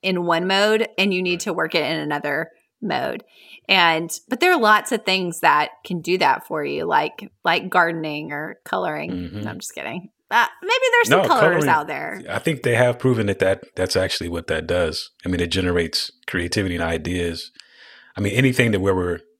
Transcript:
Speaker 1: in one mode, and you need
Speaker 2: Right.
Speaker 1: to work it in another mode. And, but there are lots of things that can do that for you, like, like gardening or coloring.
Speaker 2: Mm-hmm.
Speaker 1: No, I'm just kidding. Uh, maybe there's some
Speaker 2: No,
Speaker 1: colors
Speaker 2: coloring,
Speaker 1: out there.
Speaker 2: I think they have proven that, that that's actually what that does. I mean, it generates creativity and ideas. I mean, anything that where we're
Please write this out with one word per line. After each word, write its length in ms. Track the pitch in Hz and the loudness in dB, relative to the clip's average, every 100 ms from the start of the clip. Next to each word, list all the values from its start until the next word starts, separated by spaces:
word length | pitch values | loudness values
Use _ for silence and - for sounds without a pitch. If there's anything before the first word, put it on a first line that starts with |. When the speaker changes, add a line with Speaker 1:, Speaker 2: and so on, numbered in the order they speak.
Speaker 1:
in 220 | 190 180 | -2 -2
one 220 | 175 165 180 | 0 0 2
mode, 420 | 196 214 220 - - | 2 4 2 0 0
and 160 | 196 | 0
you 100 | 180 | 2
need 100 | 180 | 0
Speaker 2:
Right. 60 | 175 | -2
Speaker 1:
to 120 | 196 | -2
work 220 | 170 160 | -2 0
it 100 | 175 | 0
in 140 | 143 160 | 0 -2
another 500 | 151 147 147 143 165 _ _ _ | -2 -2 -2 -4 -6 _ _ _
mode. 440 | - 131 135 - - - - - - | -4 -2 -2 -6 -14 -20 -20 -18 0
And, 420 | 190 170 160 170 - _ | 4 4 2 -2 -10 _
but 120 | 247 | 0
there 120 | 349 | 2
are 60 | 349 | 4
lots 320 | 214 214 - | 6 4 2
of 120 | 214 | -4
things 360 | 202 190 180 170 | 0 0 -2 2
that 300 | 165 147 151 - | 4 4 2 -6
can 160 | - 175 | -8 -6
do 180 | 170 180 | -2 2
that 280 | 143 - - | 2 2 -2
for 180 | 160 | -6
you, 200 | 147 143 165 | -4 -4 0
like, 440 | 147 151 - 202 _ | 0 0 -8 -20 _
like 240 | 165 175 185 | -2 -2 0
gardening 640 | 180 170 165 156 151 156 | 2 2 0 -6 -8 -8
or 240 | 147 156 - | -8 -10 -12
coloring. 460 | - 190 180 151 151 | -6 -4 -2 -4 -6
Speaker 2:
Mm-hmm. 300 | 92 87 104 | -8 -8 -10
Speaker 1:
No, 80 | - | -10
I'm 80 | 90 | -10
just 160 | - | -12
kidding. 360 | - - 180 190 _ _ | -10 -8 -10 -12 _ _
Uh, 160 | 233 - - | 0 0 -4
maybe 220 | 370 494 523 | -2 0 2
there's 160 | 480 - | 2 4
some 140 | 370 | 4
Speaker 2:
No, 40 | - | 4
Speaker 1:
colors 120 | 269 - - | 4 4 4
Speaker 2:
coloring, 40 | 147 | 2
Speaker 1:
out 180 | 156 156 | 2 0
there. 340 | 139 - - - | -6 -8 -10 -8
Speaker 2:
I 100 | - | -4
think 240 | - 139 | -2 -2
they 120 | 123 117 | 0 2
have 220 | 123 117 | 2 2
proven 280 | 131 113 101 | 2 2 0
that, 120 | 95 | 0
that 240 | 95 98 - - | 0 0 -6 -4
that's 200 | 92 95 | 0 0
actually 320 | 92 - 85 | 0 -4 -4
what 180 | 85 - | -6 -4
that 180 | 80 80 | -4 -2
does. 440 | 90 82 - - _ | 0 0 -2 -10 _
I 40 | 95 | -4
mean, 120 | 90 | -2
it 100 | 87 | 0
generates 600 | 92 90 87 82 - - _ - | 0 2 0 0 -4 -6 _ -6
creativity 480 | 92 87 110 95 85 | -4 -2 -2 -2 -2
and 80 | |
ideas. 680 | 82 82 80 90 87 80 - - _ _ - - - - | -2 -2 -2 -2 -2 -6 -12 -20 _ _ -20 -20 -16 -4
I 40 | |
mean, 140 | 104 | -2
anything 360 | 120 131 127 117 | 2 2 4 2
that 80 | 101 | 2
where 140 | 98 | 2
we're 260 | 92 87 85 _ | 2 -2 -4 _